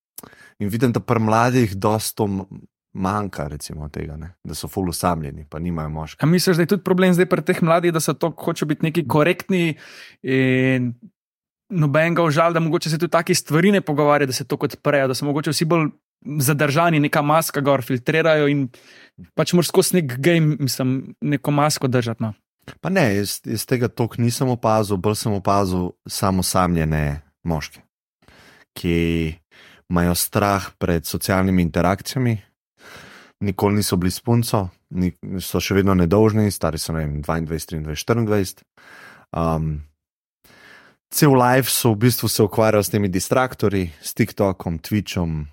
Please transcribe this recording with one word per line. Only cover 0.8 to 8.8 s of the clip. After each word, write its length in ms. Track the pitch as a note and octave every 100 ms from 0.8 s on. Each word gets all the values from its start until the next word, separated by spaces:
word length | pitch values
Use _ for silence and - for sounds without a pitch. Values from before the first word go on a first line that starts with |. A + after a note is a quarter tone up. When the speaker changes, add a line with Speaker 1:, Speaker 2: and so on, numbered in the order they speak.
| B2
Speaker 1:
da 100 | A2+
pri 180 | - A#2
mladih 540 | A2 A2 A#2+ B2+ A2+
dosti 400 | G2 G#2 A2 -
to 100 | - G#2
m-, 200 | G2 F#2+ - - _ _
manjka, 560 | - F#2 G#2 G2+ - D2
recimo, 420 | D2+ - D2+ D2+
tega, 280 | D2+ D#2 D2+
ne, 180 | E2 -
da 140 | -
so 140 | D#2+ D#2
ful 200 | - F#2
osamljeni, 560 | E2 F2+ E2 D2 D2+
pa 140 | D2+ D#2
nimajo 300 | F2 E2 D#2
moških. 280 | D#2 D#2 -
Speaker 2:
A 100 | D3
misliš, 280 | F3 F#3+ E3
da 60 |
je 40 | E3+
tudi 140 | G3+
problem 280 | - F3+ F#3
zdaj 140 | F3 F#3
pri 160 | F3
teh 140 | D#3+ F3+
mladih, 320 | E3 E3 F3
da 80 | E3
so 120 | -
toliko, 320 | C#3+ E3+ -
hočejo 240 | - E3 D3+
biti 140 | D3+